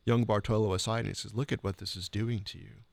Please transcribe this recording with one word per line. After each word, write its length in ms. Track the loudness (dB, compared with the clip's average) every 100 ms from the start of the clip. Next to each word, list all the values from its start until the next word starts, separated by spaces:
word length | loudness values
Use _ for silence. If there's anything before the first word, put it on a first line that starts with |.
young 180 | 2 4
Bartolo 500 | 4 2 4 2 4
aside 280 | 2 0 0
and 80 | -2
he 60 |
says, 200 | -4 -6
"Look 160 | -4 -2
at 140 | -2
what 140 | -2 -4
this 180 | -6 -8
is 120 | -6
doing 360 | -2 -2 -2
to 140 | -6 -12
you. 120 | -16 -20 -20